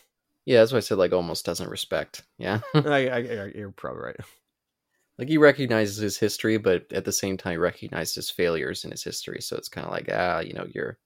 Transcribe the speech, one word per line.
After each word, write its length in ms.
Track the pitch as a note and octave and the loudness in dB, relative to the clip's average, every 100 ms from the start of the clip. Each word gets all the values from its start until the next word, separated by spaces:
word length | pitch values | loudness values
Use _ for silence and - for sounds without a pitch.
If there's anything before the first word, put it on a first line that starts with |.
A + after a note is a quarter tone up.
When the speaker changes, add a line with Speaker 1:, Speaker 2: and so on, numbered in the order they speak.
| _ _ _ _ | _ _ _ _
Speaker 1:
Yeah, 140 | - B2 | 4 6
that's 120 | A#2 | 8
why 60 | B2+ | 4
I 40 | |
said, 160 | - G#2 | 2 4
like, 140 | F2+ | 4
almost 320 | F#2 F2 D#2+ - | 4 0 -4 -4
doesn't 240 | E2+ F#2 | -4 -6
respect. 520 | - - E2+ - - - - | -8 -4 -4 -4 -10 -20 -8
Yeah. 220 | - G#2+ C5+ | -4 -2 0
<laughs> 80 | |
Speaker 2:
I, 340 | D3+ D3 C#3+ C3 | 0 2 2 2
I, 80 | B2 | -2
I, 340 | A#2+ A2+ G2 | -4 -6 -8
you're 180 | - G2+ | -10 -12
probably 300 | - - - | -10 -10 -8
right. 140 | B1 - - _ _ _ _ _ _ _ _ - | -10 -12 -18 _ _ _ _ _ _ _ _ -10
Speaker 1:
Like, 100 | B2+ | 0
he 100 | D#3 | 8
recognizes 580 | D3 C3+ B2+ A2 G#2 G#2 | 8 8 2 2 2 0
his 220 | G#2+ - | -4 0
history, 400 | G#2+ - A2+ A2 | -2 0 0 2
but 340 | G2+ F2+ - | 4 2 0
at 120 | - | -4
the 80 | F#2 | -2
same 240 | - G2 F#2+ | -2 -2 -4
time, 160 | F#2+ | -4
he 40 | E2+ | -2
recognizes 560 | F2 - - - E2 | -2 -2 -8 -6 -6
his 160 | - - | -6 -6
failures 540 | - F2 E2 C2 - | 0 0 0 -2 -6
in 60 | - | -10
his 120 | - | -10
history. 380 | - - - - | -10 -10 -10 -10
So 160 | - - | -8 -8
it's 120 | - | -10
kinda 200 | - - | -10 -8
like, 180 | F2+ - | -8 -4
ah, 280 | - F2+ F2 | -2 0 -2
you 120 | - | -4
know, 140 | - - | -8 -10
you're, 240 | - - - | -8 -8 -10